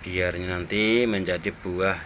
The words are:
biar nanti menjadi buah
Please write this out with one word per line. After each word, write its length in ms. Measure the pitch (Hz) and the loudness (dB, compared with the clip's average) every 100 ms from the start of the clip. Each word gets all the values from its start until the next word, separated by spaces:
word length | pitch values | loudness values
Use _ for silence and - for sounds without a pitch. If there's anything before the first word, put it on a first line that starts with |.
biar 320 | - 92 90 87 | -4 0 0 0
nanti 720 | 90 90 87 101 110 117 120 | -4 -4 -2 0 4 4 4
menjadi 420 | 104 92 90 82 | 0 0 -2 -2
buah 480 | 90 95 90 95 90 | -6 -6 0 2 0